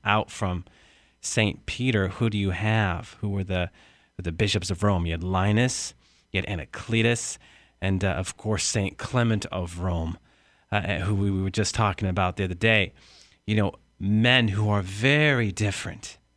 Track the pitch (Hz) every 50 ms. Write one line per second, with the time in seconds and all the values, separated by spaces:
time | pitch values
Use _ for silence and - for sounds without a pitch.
0 | - 104 104 - - - - - 107 92 90 87 - - - _ _ _ _ _
1 | _ _ _ _ - - - 120 107 101 - - - - - - 123 131 117 104
2 | 95 92 90 - 120 113 104 104 101 95 87 85 107 107 110 110 107 92 85 85
3 | 113 - - - - 104 98 98 95 95 92 90 87 85 - - - - _ _
4 | _ _ _ - 90 87 80 82 110 101 - 101 87 - 95 85 104 104 98 87
5 | 85 85 82 80 87 90 92 92 92 104 104 113 123 127 - - - - - _
6 | _ _ _ _ _ _ - 95 - - 101 82 71 - - - - - 113 113
7 | 110 117 120 113 - - - - - - - - - _ _ _ 90 95 95 92
8 | 98 95 87 - 92 - - - - 107 107 95 - - - 113 98 92 - -
9 | - - - 127 117 117 110 104 - - - 92 90 87 85 85 90 92 87 85
10 | 82 82 82 - _ _ _ _ _ _ _ _ _ _ 104 104 92 98 101 -
11 | 85 101 107 98 101 101 98 95 95 95 - - 104 - - - 110 101 92 -
12 | 104 95 87 95 92 90 90 - 98 90 92 85 113 113 110 107 95 - - -
13 | - - - - - - _ _ _ - 107 107 101 - - - _ _ _ -
14 | 95 98 104 110 113 123 127 131 117 107 95 104 107 107 104 101 92 92 95 101
15 | 113 135 143 151 151 151 139 123 113 104 90 - 107 101 95 - - - - -
16 | - - - - _ _ _